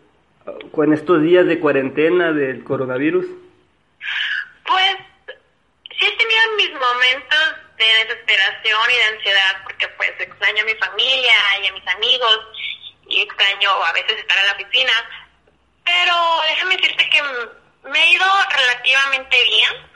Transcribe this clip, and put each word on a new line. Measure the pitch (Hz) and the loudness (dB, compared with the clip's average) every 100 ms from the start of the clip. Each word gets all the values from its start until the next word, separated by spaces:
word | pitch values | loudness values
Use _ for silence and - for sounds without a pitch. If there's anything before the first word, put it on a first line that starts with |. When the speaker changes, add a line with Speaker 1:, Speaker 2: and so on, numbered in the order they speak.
| _ _ _ _ - - - | _ _ _ _ -16 -16 -8
Speaker 1:
con | 156 151 | 0 2
estos | 147 - 170 | 2 2 2
días | 156 180 165 | 6 6 4
de | 160 | 2
cuarentena | 147 135 135 139 160 180 170 | 2 2 0 0 2 4 2
del | 151 135 120 | 0 -2 -4
coronavirus? | - 135 127 127 151 180 180 - - _ _ _ _ _ - - - - - - - | -6 -4 -2 0 0 0 -2 -10 -20 _ _ _ _ _ -10 -6 -6 -6 -10 -14 -2
Speaker 2:
Pues, | 370 381 381 - _ - - _ _ _ _ - - | 0 2 -2 -10 _ -20 -20 _ _ _ _ -14 -2
sí | 403 | -2
he | 415 | 0
tenido | 453 453 453 427 | 0 2 2 0
mis | 349 | -2
momentos | 302 254 240 254 262 - 311 311 - - - | 0 -2 2 2 0 0 0 0 -2 -14 -2
de | 220 220 | 2 2
desesperación | 220 226 - 208 196 202 220 214 233 | 2 -4 0 2 0 0 -2 0 2
y | 247 | 2
de | 214 214 | 0 -2
ansiedad, | 202 196 190 190 | 0 2 2 -2
porque, | - - 190 - | -10 -8 -8 -4
pues, | 196 170 | -6 -6
extraño | 185 - 202 214 | -12 -4 -2 0
a | 220 | -2
mi | |
familia | 220 - 196 247 262 247 214 202 196 | -2 -4 -2 0 0 2 2 2 0
y | 190 | -4
a | |
mis | 185 190 | -6 -6
amigos, | 185 233 247 233 220 - - - - - - - | -4 0 0 2 0 -4 -12 -12 -12 -16 -20 -4
y | - | -2
extraño | 208 - 202 196 202 | -2 0 0 2 0
a | 190 165 | 2 0
veces | 180 180 214 | -2 -4 -6
estar | - 180 | -2 0
en | 202 | 0
la | |
oficina, | 196 190 254 254 226 - - - _ _ _ _ _ | -2 -4 -2 0 -2 -4 -14 -20 _ _ _ _ _
pero | - 349 359 339 339 330 311 | -2 0 2 2 0 0 -2
déjame | 302 370 370 | -2 -2 0
decirte | - - 330 | -2 -4 -2
que | 311 | 0
m-, | 285 247 226 - _ _ 262 | 0 -6 -10 -14 _ _ -6
me | 294 | 0
ha | 330 | 2
ido | 359 381 392 370 | 4 4 2 2
relativamente | 277 254 240 262 269 277 269 262 254 | 0 0 0 0 0 0 -2 0 0
bien. | 220 220 247 - - | 2 2 0 -2 -14